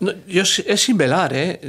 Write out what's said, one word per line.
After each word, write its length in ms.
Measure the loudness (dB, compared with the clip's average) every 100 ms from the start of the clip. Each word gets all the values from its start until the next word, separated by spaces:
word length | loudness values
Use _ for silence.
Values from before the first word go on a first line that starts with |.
no, 100 | -4 -4 -2
yo 140 | 0
s-, 240 | 0 0 0
es 140 | 0
sin 160 | 2 2
velar, 340 | 2 2 0
¿eh? 280 | -2 -4 -4